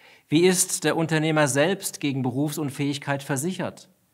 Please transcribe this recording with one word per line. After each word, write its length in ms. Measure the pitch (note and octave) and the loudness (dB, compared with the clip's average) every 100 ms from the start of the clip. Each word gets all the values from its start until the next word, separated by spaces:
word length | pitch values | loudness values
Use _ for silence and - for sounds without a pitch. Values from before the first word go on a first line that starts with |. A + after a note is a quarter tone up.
| - - - | -20 -18 0
Wie 180 | D3+ F3+ | 4 4
ist 380 | F3+ - - | 4 0 -2
der 120 | D3+ D#3 | 0 0
Unternehmer 520 | D#3+ D#3 D#3 D#3 D3 | 0 0 2 4 4
selbst 520 | C3+ D#3+ F#3+ - - | 4 2 0 -6 -4
gegen 220 | D3 C3+ | -4 -2
Berufsunfähigkeit 1000 | B2+ B2 D3+ D3+ C#3+ C3+ C#3+ C#3 - C#3 | -2 -2 -2 -2 -6 -4 -4 -4 -4 -4
versichert? 680 | - C3+ E3 F#3 B2+ - - _ _ | -2 -4 -2 -4 -8 -10 -20 _ _